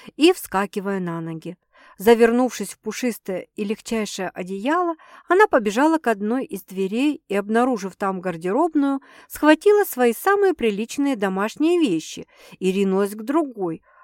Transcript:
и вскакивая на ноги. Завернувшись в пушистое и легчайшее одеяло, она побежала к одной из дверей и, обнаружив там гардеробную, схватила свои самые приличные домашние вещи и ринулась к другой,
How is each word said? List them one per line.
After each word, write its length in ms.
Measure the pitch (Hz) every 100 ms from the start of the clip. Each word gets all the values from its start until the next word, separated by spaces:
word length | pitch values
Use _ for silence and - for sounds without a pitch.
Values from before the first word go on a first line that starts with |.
| - -
и 160 | 330
вскакивая 680 | 359 - 190 202 208 196 196
на 200 | 175 165
ноги. 380 | 165 160 165 180 _ _ - -
Завернувшись 760 | 202 226 233 240 254 - 196
в 60 | -
пушистое 680 | 220 - 247 - - 180 - -
и 80 |
легчайшее 640 | 208 214 - 220 202 - 180
одеяло, 640 | - 180 196 247 349 339 320 - - -
она 180 | 359 427
побежала 500 | 277 208 208 311 320
к 100 | 240
одной 360 | 196 208 254
из 200 | 220 190
дверей 600 | - 190 190 226 294 277 _
и, 60 | 196
обнаружив 600 | 202 226 262 220 190 -
там 240 | 196 190
гардеробную, 800 | 180 165 180 240 339 294 277 269 - - -
схватила 580 | - 302 311 403 415 381
свои 280 | 247 240
самые 400 | 220 381 403 392
приличные 600 | 320 226 202 226 - 277 233
домашние 640 | 196 190 214 - 320 349
вещи 480 | 277 160 - - - _ - -
и 120 | 185
ринулась 440 | 190 196 190 202 214
к 60 |
другой, 600 | 220 311 285 226 175 165 _ _